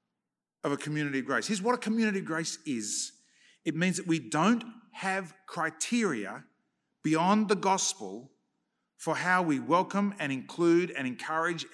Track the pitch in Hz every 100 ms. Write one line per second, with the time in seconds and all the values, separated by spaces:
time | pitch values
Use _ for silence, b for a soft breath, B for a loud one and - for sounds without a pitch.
0 | _ _ _ _ _ _ 147 143 147 151
1 | 147 135 127 131 107 202 202 247 226 226
2 | 220 196 180 160 165 - - 123 104 104
3 | - - b b b b - 160 180 180
4 | 185 160 123 151 180 240 - - _ -
5 | 190 190 180 - - - 160 156 - 240
6 | 214 127 95 113 - _ _ _ _ _
7 | 156 156 175 214 208 202 180 190 - -
8 | 101 101 135 _ _ _ _ _ _ -
9 | - 151 175 185 175 139 120 165 180 196
10 | 202 202 147 135 - - 170 170 175 139
11 | 131 123 - 160 165 175 143